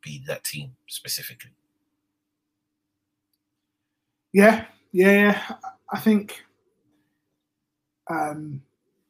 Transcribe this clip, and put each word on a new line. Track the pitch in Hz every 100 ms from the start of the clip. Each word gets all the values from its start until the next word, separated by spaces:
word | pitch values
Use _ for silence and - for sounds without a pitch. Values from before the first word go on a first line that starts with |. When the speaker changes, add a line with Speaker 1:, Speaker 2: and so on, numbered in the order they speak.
Speaker 1:
be | 73 71 67
that | -
team | - - 139 127 -
specifically. | - - - - 123 - _ _ _ _ _ _ _ _ _ _ _ _ _ _ _ _ _ _ _ _ _ _ _ _ _ _ _ _
Speaker 2:
Yeah, | 190 208 226 - _ _
yeah, | 180 196
yeah. | 202 208 196 - - - - -
I | 202
think, | 220 208 208 - _ _ _ _ _ _ _ _ _ _ _ _ _ _ _ _ -
um, | 160 151 151 151 139 - _ _ _